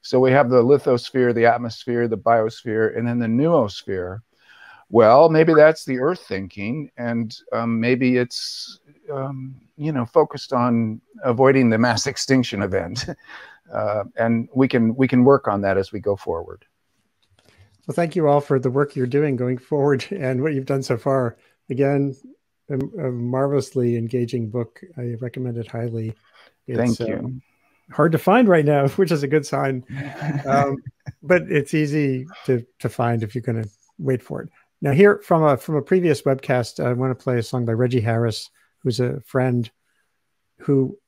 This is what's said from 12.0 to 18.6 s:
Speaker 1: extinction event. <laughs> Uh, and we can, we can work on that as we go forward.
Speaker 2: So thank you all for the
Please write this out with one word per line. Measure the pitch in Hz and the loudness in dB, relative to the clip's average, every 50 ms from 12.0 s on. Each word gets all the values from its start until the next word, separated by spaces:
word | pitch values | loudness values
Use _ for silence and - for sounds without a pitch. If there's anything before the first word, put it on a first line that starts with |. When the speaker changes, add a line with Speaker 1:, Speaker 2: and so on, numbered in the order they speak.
| - | -4
Speaker 1:
extinction | 143 131 - - - 135 131 120 - - 98 | -6 -6 -8 -2 0 2 0 2 -2 -4 -6
event. | 101 95 92 95 87 87 95 120 - - | -4 -2 -4 -4 -4 -6 -10 -10 -10 -12
<laughs> | 151 _ _ - - - - - - _ _ _ | -12 _ _ -20 -20 -20 -20 -20 -20 _ _ _
Uh, | 107 107 107 104 104 107 98 - _ | -8 -6 -4 -2 -4 -4 -6 -8 _
and | - 113 117 117 113 117 - - | -4 -2 0 0 -2 -4 -4 0
we | 131 135 | 0 0
can, | 127 - 123 113 113 113 | 2 2 0 0 0 2
we | 131 131 | 0 0
can | 127 - 127 123 | 2 4 4 6
work | 135 139 131 - | 6 4 4 2
on | 113 101 101 | -2 -2 0
that | 98 98 95 | 0 0 0
as | 95 95 - - | 0 -2 -4 -8
we | 104 | -6
go | 95 101 101 | -4 -4 -4
forward. | 95 - - 85 85 85 87 87 - _ _ _ _ _ _ _ _ _ _ _ _ _ _ _ _ _ _ _ _ _ _ _ _ _ | -4 -4 -8 -6 -6 -8 -12 -18 -20 _ _ _ _ _ _ _ _ _ _ _ _ _ _ _ _ _ _ _ _ _ _ _ _ _
Speaker 2:
So | - 143 | -8 -4
thank | - 170 165 - | -4 -4 -2 -2
you | 185 156 | 0 2
all | 143 143 147 | 4 2 2
for | 143 - 143 | 2 2 0
the | 131 | 0